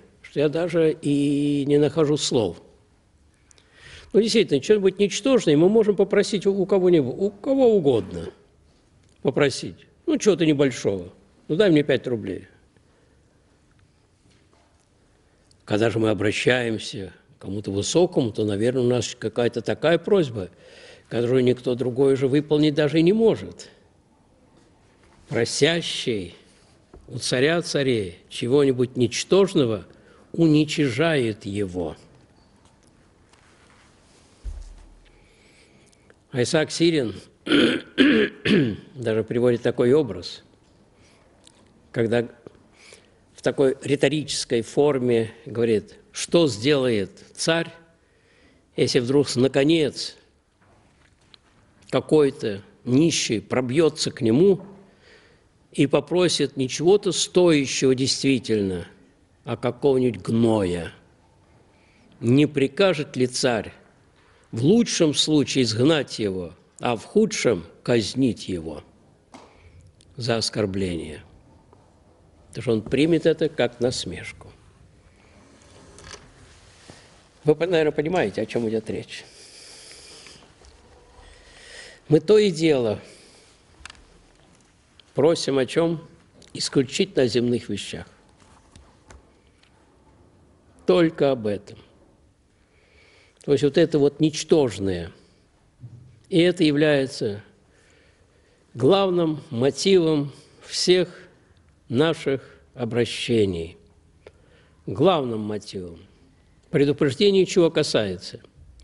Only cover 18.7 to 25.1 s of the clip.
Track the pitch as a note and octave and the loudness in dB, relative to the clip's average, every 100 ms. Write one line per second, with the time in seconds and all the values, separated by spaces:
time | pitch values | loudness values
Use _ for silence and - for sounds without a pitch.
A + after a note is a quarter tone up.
18.7 | C3 B2 B2 - - A2 B2 A#2+ A#2 A2+ | 0 0 0 -4 -8 -6 -2 -2 -2 -4
19.7 | G#2 D3+ E3 E3+ G3+ C#3+ A2+ F2+ - - | -2 0 0 2 0 0 -6 -12 -14 -20
20.7 | - - - - A2 A#2+ C3 B2 B2 B2+ | -20 -20 -20 -8 -4 0 2 2 0 -2
21.7 | A#2+ B2+ A#2+ C#3 C3+ C3+ D3 D3 D3+ D3+ | -4 -2 0 2 2 0 0 0 2 2
22.7 | D3 D3+ D#3+ E3 A3 A3+ D3+ F#2 - - | 2 0 2 2 4 2 0 -6 -16 -20
23.7 | - _ _ _ _ _ _ _ _ _ | -20 _ _ _ _ _ _ _ _ _
24.7 | _ _ _ _ | _ _ _ _